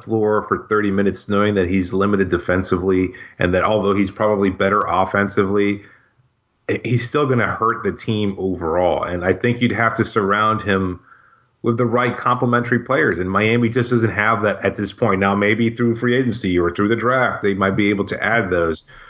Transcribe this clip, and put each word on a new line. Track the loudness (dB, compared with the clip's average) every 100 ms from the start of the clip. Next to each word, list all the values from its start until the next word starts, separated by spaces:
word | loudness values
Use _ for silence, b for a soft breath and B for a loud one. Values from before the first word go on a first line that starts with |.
floor | -2 0 2 0 -2
for | -4 0
thirty | 0 0
minutes | 0 0 -2 -2
knowing | 0 2 2
that | 2
he's | 0 0
limited | 0 0 2 0
defensively | 0 0 -2 0 -2 0 0 0 B B B
and | 0
that | 2
although | 2 0 2 0
he's | 0
probably | 0 0 2 0
better | 0 0 0
offensively, | 0 0 0 0 0 0 0 2 0 -2 B B B B _ _ _ _ -6 -6
he's | -2 -2 -2
still | -2 0
gonna | 0 0
hurt | 0 -2 0 -4
the |
team | -4 -4 -2 -2 -2
overall? | -4 -4 -2 2 2 0 -2
And | -4
I | -2
think | 0 0 0
you'd | 0
have | 0 0 0
to |
surround | -2 0 0 2 2 0
him | 0 0 0 -6 b b b b b _
with | -2 0
the | 2
right | 2 0 0
complementary | -2 0 2 0 0 -2
players, | 0 0 2 0
and | -2
Miami | 0 2 2 2
just | 0 0
doesn't | 2 0
have | 0 0 2
that | 0 0 -2
at | -2
this | -6
point. | -2 0 2
Now, | 2 2
maybe | 2 2 0
through | 0 -2 0
free | 0 0
agency | 0 -2 0 0
or | 0
through | 0 0
the | 0
draft, | 0 0 0 0
they | -2
might | 0 0 2
be | 2
able | 0 -2
to | -4
add | -2 0 0
those. | 0 0 -2 -8 B